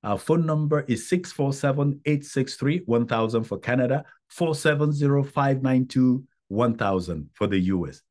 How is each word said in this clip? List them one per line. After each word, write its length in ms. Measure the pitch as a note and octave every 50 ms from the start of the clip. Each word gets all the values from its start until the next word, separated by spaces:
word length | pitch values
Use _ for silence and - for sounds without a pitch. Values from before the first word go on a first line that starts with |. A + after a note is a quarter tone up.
| -
Our 140 | G#2+ G2+ G2
phone 260 | - - D#3+ E3+ E3
number 380 | D#3 D#3 D3+ D3+ D3 D3+ D3 C#3+
is 260 | - A#2+ A2+ - -
six 240 | - F#3 F3+ - -
four 180 | - C#3 C#3 C3+
seven, 480 | C#3 - C#3 C3+ C#3+ C#3+ C#3+ C#3 C#3+ _
eight 220 | D3+ D3+ C#3+ C#3+
six 300 | - - C#3 C3 C3+ -
three, 260 | - - C#3 D#3 F3+ F3
one 220 | - A#2 A#2 A#2+
thousand 380 | A#3 B2+ A2+ A2+ A2 A#2 A#2 A2
for 140 | - G#2 G2
Canada, 460 | - - A#2+ C3 B2+ B2 C3+ D3 - - - _ _ _
four 260 | - - F3 D#3+ D#3
seven 380 | C#3+ - D#3+ D3+ C#3+ D3 D3 D3
zero, 320 | C#3+ D3 C#3+ C#3 C#3 C#3
five 380 | C#3 - - C#3 C#3 C3+ C3 C3
nine 240 | C3 C3 B2+ B2+
two, 380 | B2+ - C3 B2+ B2+ B2 B2 B2 _ _ _ _ _
one 280 | F#2+ G#2 A#2+ A#2+ A2+
thousand 540 | A2+ A2+ G2+ G2 F#2 F2 E2+ E2+ D#2 D2 D2 _
for 140 | - G#2
the 120 | G2+ G2+ G2
U 280 | F#2 F#2 F#2+ F#2 E2+ C#2+
S. 140 | - - _ _